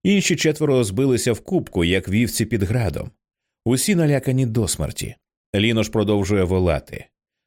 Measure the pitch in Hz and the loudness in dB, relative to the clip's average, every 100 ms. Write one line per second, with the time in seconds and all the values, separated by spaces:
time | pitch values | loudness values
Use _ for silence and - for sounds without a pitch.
0 | 185 202 - 160 160 151 151 127 110 95 | 2 2 2 0 0 0 2 2 2 0
1 | 135 120 123 107 - 185 - 90 85 92 | 2 2 0 -4 -2 -4 -2 0 2 2
2 | 92 101 120 - 110 117 92 120 101 71 | 0 0 0 -2 -2 -2 0 -2 -2 -4
3 | - _ _ _ _ _ 113 127 - 180 | -10 _ _ _ _ _ -2 0 2 2
4 | 156 139 135 131 127 113 101 - 71 - | 2 0 0 0 0 0 -2 -2 -6 -6
5 | 57 - _ _ _ 101 110 110 104 113 | -10 -12 _ _ _ 0 2 2 0 0
6 | 101 104 95 104 87 92 90 71 - - | 0 0 2 0 2 2 2 0 -6 -16
7 | - _ _ _ | -16 _ _ _